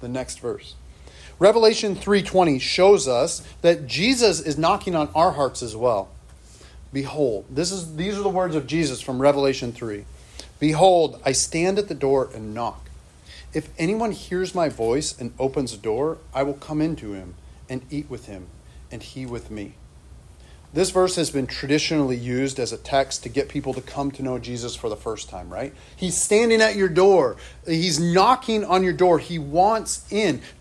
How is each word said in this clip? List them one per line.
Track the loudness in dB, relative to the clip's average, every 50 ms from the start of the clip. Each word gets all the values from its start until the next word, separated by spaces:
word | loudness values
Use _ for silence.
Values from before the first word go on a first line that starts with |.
the | -10
next | -8 -8 -8 -8 -8 -10 -10
verse. | -8 -8 -8 -8 -12 -16 -20 -20 -20 -20 -20 -20 -20 -20 -20 -20 -20 -18 0 4
Revelation | 6 6 8 8 6 6 6 4 0 -2 -4
three | -4 0 0 2 2
twenty | 2 2 2 4 4 4 2 0
shows | -2 -2 2 6 8 8 8 6 4
us | 2 0 0 0 0 -2 -6 -10 -14 -6 2
that | 4 4 4 4 0
Jesus | -6 -4 0 2 2 4 4 4 4 2 2
is | -2 -4 -2
knocking | 0 2 2 2 0 0 -2 0
on | 0 0 0 2
our | 4 4 4
hearts | 4 2 -2 -2 -2 -6 -8
as | -8 -4
well. | 0 0 2 2 0 -2 -6 -12 -20 -20 -20 -20 -20 -20 -20 -20 -20 -20 -20 -20 -20 -16 -10 -8
"Behold," | -8 -6 -4 -2 0 0 0 0 -2 -6 -6
this | -4 -4 -2 -2
is, | -4 -6 -8 -8 -8
these | -6 -6 -4 -4 -2
are | -2
the | -2
words | 0 0 -2 0 -2
of | -4 -4
Jesus | -2 -2 0 0 -2 -2 -6
from | -6 -6 -2 2
Revelation | 4 4 4 4 2 0 0 -2 -6 -8
three. | -8 -8 -10 -8 -8 -10 -12 -16 -20 -20 -20 -20 -20 -18 -20 -20 -6 -2
"Behold, | 0 0 4 6 6 6 6 6 4 2 -2 -2 -2
I | 0
stand | 0 0 0 -2 -2 0 0 0 0 0
at | -2
the | -4 -4
door | -2 0 2 2 2 0 -2 -6
and | -10 -12 -10 -8
knock. | -6 -6 -6 -8 -10 -16 -18 -20 -20 -20 -20 -20 -20 -20 -20 -20 -20 -16 -8
If | -6 -6 -6 -6 -6 -4
anyone | -2 -2 0 -2 -2 -4
hears | -4 -6 -8 -6 -4 -4 -4 -2 0
my | 0 0 0
voice | 0 -2 0 0 0 0 -2 -4 -6 -8
and | -10 -10 -4 -4
opens | -4 -2 -2 -2 -4 -4
the | -6 -6
door, | -4 -4 -2 -2 -2 -2 -4 -6 -12 -6 -4
I | -2 -2
will | -2 -4
come | -6 -8 -6 -2 -2
into | -2 -2 -2 -6 -8 -10 -12
him | -12 -12 -14 -18 -20 -20 -20 -20 -18 -12
and | -10 -10 -10 -10 -8
eat | -10 -10 -8 -10
with | -12 -14 -14
him, | -14 -16 -16 -16 -18 -20 -20 -20 -20 -20 -20 -18 -16
and | -16 -14
he | -14 -14 -12 -12 -10
with | -10 -10 -10 -10 -12
me." | -12 -12 -12 -12 -16 -20 -20 -20 -20 -20 -20 -20 -20 -20 -20 -20 -20 -20 -20 -20 -20 -20 -20 -6 -2
This | 0 0 2
verse | 2 2 2 2 2
has | -2 -2 -2
been | -2 -2 -4
traditionally | -4 -6 -6 -2 0 0 0 0 0 0 0 0 0 -2
used | -4 -4 -4 -2 -2 -2 -2 -4
as | -4 -6 -6
a | -6
text | -10 -6 -2 0 0 0 0 -4 -8 -10
to | -4
get | -4 -4 -4 -2
people | -6 -6 -6 -6 -6
to | -8
come | -10 -10 -8 -6 -6 -6
to | -6 -6 -6
know | -6 -6 -6
Jesus | -6 -8 -8 -8 -8 -8 -8
for | -6 -6
the | -6 -6
first | -6 -8 -8 -8 -8 -10
time, | -12 -14 -14 -12 -10
right? | -10 -8 -10 -10 -12 -16 -20 -20 -10
He's | -6 -4 -2 0
standing | 0 2 4 4 4 6 4 4 4
at | 4 2 2
your | 2 0
door. | 2 4 6 6 8 8 6 4 2 -2 -6 -14 -20 -20 -12 -6
He's | -4 -2 0 0 0 0 0
knocking | 0 4 4 6 6 6 4 4 2 0 -2 -2 0
on | 2 2 2
your | 2 2 2
door. | 4 4 4 4 4
He | 2 -4 -6
wants | -8 -6 0 2 4 4 4 4 0 -2 -4 -6 -8 -6 -4
in. | -2 0 2 0 0 -2 -6 -14 -16 -10